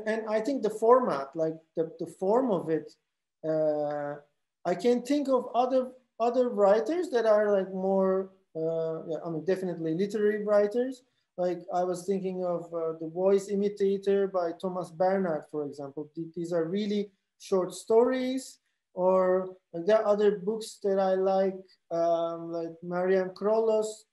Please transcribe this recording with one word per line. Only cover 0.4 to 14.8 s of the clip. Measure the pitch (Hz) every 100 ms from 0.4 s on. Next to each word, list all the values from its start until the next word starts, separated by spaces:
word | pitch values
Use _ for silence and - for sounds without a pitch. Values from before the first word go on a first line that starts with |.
think | 247 262
the | 214 -
format, | 226 254 220 139 135
like | 165 160 160 _ 175
the, | 160 -
the | 165 -
form | 190 233 262
of | 175 147
it, | 156 151 - _ _ _ _ 160
uh, | 156 156 151 147 147 143 147 - _ _ _
I | 175 185
can | 240 247
think | 247 294 277
of | 247 -
other, | 233 254 262 247 - _ -
other | 240 254 247
writers | 202 196 220 226 349 302
that | 240 220
are, | 214 208 196
like, | 185
more, | 190 190 190 190 190 190 - _ 160
uh, | 160 165 160 160 170
yeah, | 160
I | 170
mean, | 160
definitely | 170 185 185 170 160 160
literary | 202 220 208 214
writers. | 208 208 208 240 262 262 _ _ _ -
Like, | 180 175 - 180
I |
was | 180 175 185
thinking | 190 185 185
of, | 180 170 165
uh, | 165 165 160
the | 165 170
voice | 190 196 196
imitator | 196 202 208 196 196 196 202 196
by | 185 170 165
Thomas | 190 180